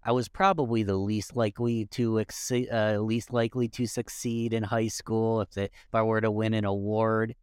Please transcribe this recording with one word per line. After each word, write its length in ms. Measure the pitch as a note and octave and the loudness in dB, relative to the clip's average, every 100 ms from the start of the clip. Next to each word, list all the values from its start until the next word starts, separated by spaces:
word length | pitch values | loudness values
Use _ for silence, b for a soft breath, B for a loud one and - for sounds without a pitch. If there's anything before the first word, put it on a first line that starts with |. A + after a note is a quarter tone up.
I 80 | - | 2
was 160 | B2 A#2 | 0 0
probably 560 | - F#3+ F3+ B2+ A#2 | 2 2 4 2 2
the 120 | G#2 F#2+ | 2 0
least 400 | G2+ G#2+ G2 A#2+ | 0 -2 -4 0
likely 500 | A2 - A#2+ A#2 G#2 | 0 0 -2 -2 -4
to 260 | - A#2 | -2 0
exce-, 580 | A2 G#2+ - - B2 B2 | 0 -2 -6 -2 -2 0
uh, 280 | A2+ G#2+ G#2 | 0 2 2
least 340 | A2 A#2 - | 0 -2 -2
likely 340 | B2 A#2 B2+ A#2+ | 0 0 0 -4
to 180 | - A#2+ | -2 -4
succeed 680 | - A#2 - A#2+ A#2 A#2 | -2 -8 -6 -4 -2 0
in 100 | A2+ | -2
high 240 | G#2+ A#2 A2 | 0 0 -2
school 520 | - - A2+ A2+ A2+ | -4 -4 0 2 0
if 100 | G#2 | -2
they, 140 | - G2 | -4 -6
if 280 | - - | -6 -4
I 100 | A2+ | 0
were 180 | A2 A2 | 2 2
to 80 | A2 | 2
win 220 | G#2+ A2 | 2 0
an 120 | A2 G2+ | 0 0
award. 680 | G2+ G2+ G#2+ A2 A2 A2+ A2+ | -2 -2 0 2 2 0 -4